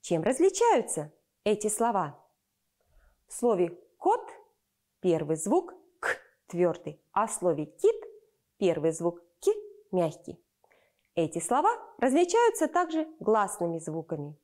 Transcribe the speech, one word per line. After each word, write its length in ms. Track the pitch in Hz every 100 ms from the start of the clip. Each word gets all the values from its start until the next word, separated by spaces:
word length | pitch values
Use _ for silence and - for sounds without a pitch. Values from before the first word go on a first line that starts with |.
Чем 220 | - 165
различаются 880 | 170 262 370 381 466 330 233 - 151 _ _ _
эти 240 | 208 208 214
слова? 500 | - 226 202 151 123 _ _ _ _ _ _ _ _ _ _ _
В 60 |
слове 380 | - 240 202 170 - _ _
«кот» 260 | 359 453 - - _ _ _ _ _ _
первый 340 | 185 160 151
звук 400 | 156 196 330 349 - _ _
«к» 180 | - - _ _ _
твёрдый, 560 | 175 175 - - 151 _
а 160 | 190 220
в 60 |
слове 340 | - 180 151 151
«кит» 380 | - 415 466 - - _ _ _ _
первый 360 | 190 165 156
звук 280 | 156 170 170 _ _
«к» 80 | - 427 - - _
мягкий. 500 | 185 165 - - - _ _ _ _ _ _ _ -
Эти 240 | 156 170
слова 300 | - 254 370 466 - -
различаются 680 | 262 277 339 440 480 466 311
также 400 | 349 349 320 311 -
гласными 640 | - 220 196 - 170 165
звуками. 560 | 160 160 160 156 143 151